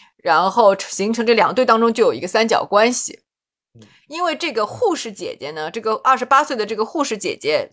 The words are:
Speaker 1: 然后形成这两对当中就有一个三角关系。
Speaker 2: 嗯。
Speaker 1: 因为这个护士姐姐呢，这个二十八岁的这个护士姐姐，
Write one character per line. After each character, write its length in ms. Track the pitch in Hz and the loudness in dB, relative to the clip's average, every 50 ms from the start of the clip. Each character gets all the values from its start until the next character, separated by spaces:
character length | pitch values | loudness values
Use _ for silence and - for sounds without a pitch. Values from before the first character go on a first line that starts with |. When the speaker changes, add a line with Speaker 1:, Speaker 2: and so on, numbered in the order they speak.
| - _ _ _ - | -20 _ _ _ -2
Speaker 1:
然 260 | 175 160 160 180 190 | 2 2 2 2 2
后 280 | - 240 226 196 196 196 | 2 4 6 6 4 4
形 320 | - - - - 196 214 | -2 -8 -6 -4 -2 -2
成 140 | 226 240 226 | -2 0 0
这 80 | 233 233 | 2 2
两 200 | 214 180 156 190 | 4 2 2 2
对 120 | 226 254 | 2 2
当 160 | 226 226 220 | 4 4 4
中 120 | 233 226 220 | 2 2 2
就 120 | 240 214 | 2 2
有 80 | 170 - | 2 2
一 80 | - | 0
个 60 | 165 | -4
三 200 | 180 - 220 226 | -2 0 0 0
角 160 | 220 - - - | 2 0 -2 0
关 300 | - 196 202 220 240 247 | 0 2 2 4 2 2
系。 300 | - - - - - _ _ _ _ _ _ _ _ _ _ _ | -2 -6 -8 -10 -16 _ _ _ _ _ _ _ _ _ _ _
Speaker 2:
嗯。 60 | 113 107 - _ _ _ | -20 -20 -20 _ _ _
Speaker 1:
因 160 | _ 294 339 359 | _ -6 -4 -2
为 100 | 339 302 | -2 -2
这 200 | - 339 320 220 | -2 -4 -4 -2
个 120 | 226 208 | -2 -2
护 300 | - - - 494 403 330 | -2 -2 0 0 0 0
士 160 | - - 226 | -2 -4 -8
姐 240 | 196 - 180 104 - | -10 -10 -10 -10 -10
姐 140 | - - 143 | -10 -12 -12
呢， 180 | 160 156 156 165 | -8 -8 -8 -8
这 120 | - 233 | -8 -6
个 140 | 220 220 220 | -4 -4 -4
二 220 | - - 262 262 | 0 0 0 0
十 60 | 220 247 | 0 2
八 220 | - 269 277 302 | 4 4 4 4
岁 100 | - 277 | 2 -2
的 100 | 220 208 | -4 -4
这 120 | 208 226 | -4 -4
个 80 | 190 220 | -4 -4
护 180 | 220 - 320 269 | -4 -2 -4 -2
士 140 | - 226 | -2 -4
姐 180 | 196 - 160 - | -6 -6 -8 -8
姐， 300 | - - 139 156 131 92 - | -4 -2 -2 0 0 -2 -4